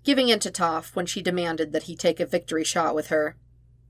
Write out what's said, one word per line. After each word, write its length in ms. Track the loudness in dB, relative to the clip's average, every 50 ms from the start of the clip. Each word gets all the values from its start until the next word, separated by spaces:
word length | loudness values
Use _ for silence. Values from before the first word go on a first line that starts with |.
| 2
giving 260 | 2 4 4 6 4
in 100 | 4 2
to 120 | 2 -2
Toph 440 | -2 0 0 0 0 0 -4 -4 -4
when 100 | -4 -4
she 160 | -4 -4 -4
demanded 500 | -2 -2 0 0 0 -2 -2 -2 -2 -2
that 120 | -2 -4 -4
he 120 | -6 -6
take 240 | -2 0 0 0 0
a 60 | -2
victory 380 | -2 -2 -2 -2 -2 -2 -2 0
shot 320 | 0 0 0 0 0 0
with 120 | -2 -2
her. 300 | 0 2 2 2 0 -4 -10 -20 -20 -20 _ _ _ -20 _ _ -20